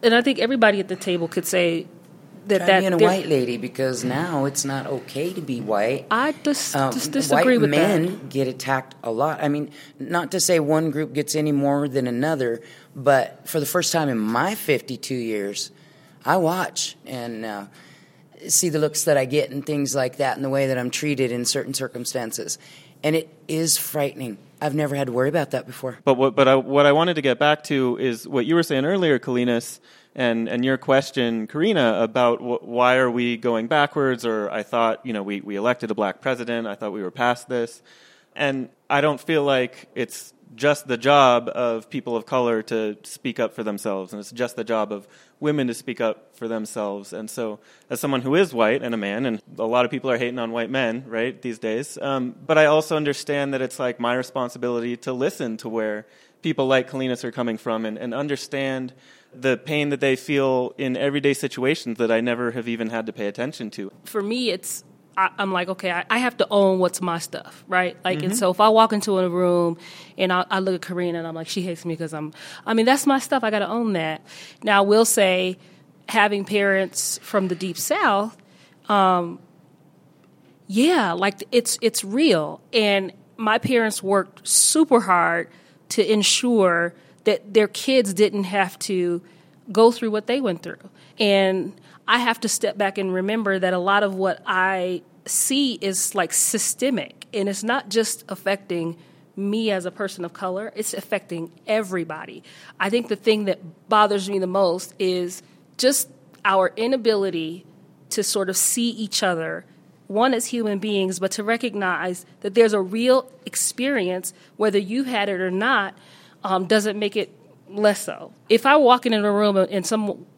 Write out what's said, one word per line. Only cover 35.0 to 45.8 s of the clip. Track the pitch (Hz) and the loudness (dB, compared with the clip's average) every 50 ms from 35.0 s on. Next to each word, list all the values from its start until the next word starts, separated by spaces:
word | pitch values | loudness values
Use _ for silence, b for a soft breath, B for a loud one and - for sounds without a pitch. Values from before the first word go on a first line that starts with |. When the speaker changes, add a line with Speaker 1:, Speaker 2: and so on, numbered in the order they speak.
| - | -6
Speaker 3:
you | 131 113 | -8 -6
know, | 107 98 | -6 -4
we, | 98 104 101 101 | -6 -6 -6 -6
we | 98 101 | -6 -6
elected | 98 104 120 123 - - 110 | -2 0 0 0 0 -2 -6
a | 107 | -2
black | 104 107 98 92 - | -2 -2 -2 -2 -4
president. | - 131 131 120 120 117 120 117 117 | -4 -4 -4 -4 -4 -6 -6 -6 -4
I | 110 101 | -6 -8
thought | 101 110 104 92 | -8 -8 -8 -8
we | 107 98 | -6 -8
were | 90 | -8
past | - - 123 123 123 120 - - | -4 0 0 0 0 0 -4 -6
this. | 127 120 117 117 - - _ b b b b b b b b b b | -4 -4 -4 -4 -8 -18 _ b b b b b b b b b b
And | - 147 143 135 135 127 - _ _ _ _ | -2 -2 -2 -2 -2 -6 -10 _ _ _ _
I | 147 143 143 | 0 2 2
don't | 151 147 131 | 2 0 -2
feel | - - 165 156 143 | -2 -2 0 0 2
like | 143 139 127 127 120 - - - _ _ | 2 2 2 0 -2 -6 -14 -20 _ _
it's | - 127 113 - - - - _ _ _ _ - | -6 -6 -6 -6 -16 -16 -18 _ _ _ _ -12
just | 113 127 147 147 - - 139 | -2 0 0 0 0 -2 -4
the | 123 | -4
job | 117 117 135 143 143 135 127 123 120 120 120 - | -2 2 4 6 6 8 6 6 4 2 -2 -4
of | - 123 120 113 113 104 _ | -2 -2 -2 -2 -4 -6 _
people | - 139 110 120 120 | -10 -8 -6 -4 -6
of | 113 107 | -6 -4
color | - - 131 123 120 117 110 107 | -2 -2 0 2 2 0 -2 -2
to | - 117 113 110 107 104 104 _ | -4 -4 -4 -4 -4 -6 -8 _
speak | - - - _ 127 113 - | -20 -20 -10 _ -10 -4 -4
up | 120 107 - | -4 -4 -4
for | - 113 | -6 -8
themselves, | 107 101 98 - 110 98 98 95 92 - | -6 -6 -6 -6 -6 -4 -4 -6 -10 -12
and | 104 | -16
it's | 104 - 123 | -16 -16 -6
just | 117 123 117 - | -6 -6 -6 -4
the | - 113 | -10 -6
job | 107 117 110 107 104 | -2 -2 -2 -2 -4
of | 107 101 101 b b b b b b _ | -6 -12 -12 b b b b b b _
women | - 151 147 151 135 | -2 -2 0 0 0
to | 123 117 | -2 -4
speak | - | -6